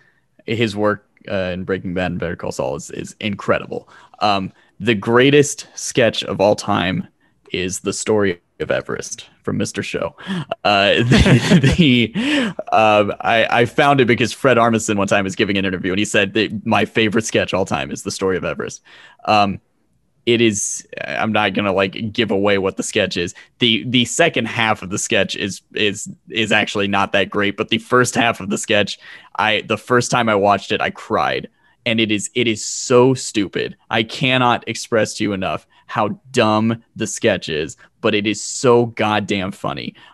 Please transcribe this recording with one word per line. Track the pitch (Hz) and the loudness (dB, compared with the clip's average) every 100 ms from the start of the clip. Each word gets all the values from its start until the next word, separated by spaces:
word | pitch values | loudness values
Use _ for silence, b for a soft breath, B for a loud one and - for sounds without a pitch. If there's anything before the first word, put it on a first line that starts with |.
| _ _ _ _ - | _ _ _ _ -6
his | 113 113 101 | -2 -2 0
work, | 104 98 _ _ - | -2 -2 _ _ -8
uh, | 98 92 | -6 -4
in | 92 | -6
Breaking | 95 92 92 | -4 -6 -4
Bad | 90 90 | -4 -4
and | 87 | -4
Better | 85 85 | -6 -6
Call | - | -8
Saul | - 64 71 | -6 -6 -6
is, | - | -10
is | - - - | -12 -12 -8
incredible. | 107 98 - 85 - - - B B B | -8 -4 -2 -2 -2 -12 -12 B B B
Um, | 104 98 92 - b - | 0 0 -4 -12 b -4
the | 104 104 | 0 0
greatest | 117 120 139 143 135 - - - | 2 4 6 6 4 -2 -14 -12
sketch | - 131 110 - | -4 2 2 0
of | - 98 | -4 0
all | 101 104 | 2 2
time | - 101 92 - - _ _ _ - | 0 -2 0 -4 -6 _ _ _ -8
is | 92 90 - | -6 -6 -6
The | 98 | -6
Story | - - 107 98 87 _ - | -4 0 0 0 -2 _ -8
of | 78 | -4
Everest | 64 - - - - - _ | -4 -4 -8 -10 -14 -20 _
from | - 101 | -6 -4
Mister | 101 98 | -4 -6
Show. | - - 85 - B 180 B - | -6 -6 -6 -8 B -8 B -4
Uh, | 101 101 101 | 0 2 4
<laughs> | 85 | 4
the, | 123 214 - 120 - 175 135 - | 4 6 6 4 6 4 6 4
the, | 151 123 110 190 269 294 226 - - | 4 4 2 -2 0 0 -2 -6 0
um, | 107 107 104 101 - | 2 4 4 2 -2
I, | 95 113 - | 0 2 2
I | 120 117 | 2 0
found | - 143 139 | 2 4 4
it | 120 | 4
because | 113 113 | 2 0
Fred | - 135 117 | 0 2 4
Armisen | 117 110 110 101 | 4 2 0 0
one | 98 | 2
time | 104 | 0
was | 95 90 | 0 -2
giving | 101 98 | 0 0
an | 95 | -2
interview, | 90 90 | -2 -2
and | 95 | -2
he | 104 | 0
said | 107 98 | 0 0
that | 110 92 104 117 | 0 -2 -4 0
my | 104 104 | 2 2
favorite | 120 107 101 - | 2 2 0 0
sketch | 107 90 | 0 0
all | 90 98 | -2 -2
time | 73 69 | -4 -6
is | 71 | -8
The | 98 | -8
Story | - 95 92 | -4 -2 -2
of | 85 | -4
Everest. | 73 - - _ B B B - | -6 -8 -12 _ B B B 0
Um, | 104 101 92 _ _ _ _ _ _ 120 | 2 2 -2 _ _ _ _ _ _ 0
it | 117 | 4
is, | 117 98 - - - - - | 4 2 -4 -8 -12 -12 -8
I'm | 64 110 | -4 -2
not | 107 104 95 | 0 0 0
gonna, | 101 | 0
like, | 92 98 - 110 | 0 0 -4 -6
give | 110 110 | -2 0
away | 98 104 98 | 0 2 2
what | 95 - | 0 -4
the | |
sketch | - 107 95 92 | -4 -2 0 -2
is. | 87 - B - | -6 -8 B 0
The, | 120 110 123 | 2 2 0
the | 123 117 | 0 0
second | - 170 135 110 | 2 0 0 -4
half | 117 110 104 | 0 0 0
of | 92 | -4
the | 98 | -6
sketch | - 104 95 - | 0 0 0 -4
is, | 98 - _ | -6 -8 _
is, | - 104 95 - - - | -2 -2 -2 -10 -16 -8
is | 113 107 | -4 0
actually | 107 98 104 101 | 0 0 -2 0
not | 98 95 | 0 0
that | 101 95 | 0 0
great, | 104 101 - | -2 -2 -2
but | - | -4
the | 113 | -4
first | - 123 120 | 0 2 2
half | - 117 - | 2 0 0
of | 98 | -6
the | 107 | -6
sketch, | - 104 101 - B B B - | 0 0 0 -6 B B B -2
I, | 107 107 - | 0 0 -2
the | 107 | -6
first | - 123 - | 0 0 2
time | 123 113 | 0 2
I | 101 | 2
watched | 101 98 - | 2 2 0
it, | 104 | -4
I | 78 | -4
cried. | - - 101 67 65 - _ _ _ 120 | -6 -4 -2 0 -4 -8 _ _ _ -2
And | 113 | 0
it | 107 | 2
is, | 104 - 123 | 0 -2 -2
it | 117 | 0
is | 107 | -2
so | - - - 123 131 131 | -6 -6 2 6 6 2
stupid. | - 110 90 - 60 - - | -2 -2 -2 -4 -6 -10 -4
I | 117 | -2
cannot | 113 - 127 127 123 113 - | -2 -2 0 2 2 0 -4
express | 113 - 110 104 - | -10 -2 0 0 -2
to | |
you | 104 | -4
enough | 95 87 82 _ b b | -2 -4 -6 _ b b
how | - 104 196 131 | -2 -2 -4 -4
dumb | 127 110 107 113 113 _ - | 2 4 4 0 -2 _ -8
the | 110 | -6
sketch | - 113 92 - | 0 0 0 -2
is, | 76 78 - b _ | -6 -6 -10 b _
but | 110 | 0
it | 104 107 | 0 0
is | 104 | -4
so | - - 127 120 120 | -6 0 4 4 2
goddamn | - 107 107 98 101 95 | -2 0 0 0 -4 -4
funny. | - - 71 - - b | -6 -8 -8 -10 -14 b